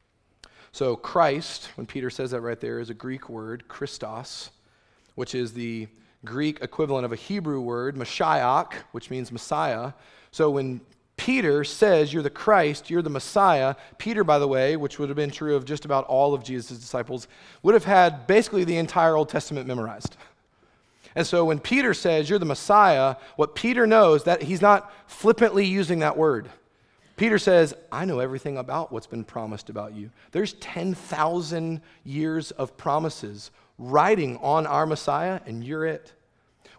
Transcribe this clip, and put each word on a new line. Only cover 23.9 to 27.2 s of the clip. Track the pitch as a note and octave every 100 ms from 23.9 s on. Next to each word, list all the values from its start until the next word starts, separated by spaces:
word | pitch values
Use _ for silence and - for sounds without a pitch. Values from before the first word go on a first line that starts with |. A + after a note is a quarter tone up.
| A3 F#3+ D3+
that | F3 E3+
he's | D3 F3+
not | G3+ G3+ - - -
flippantly | - G#3+ A3+ A3+ F#3+ G3
using | F#3+ E3+ E3+
that | D3+ D3
word. | D#3 A#2+ G#2+ - _ _ _ _ _
Peter | -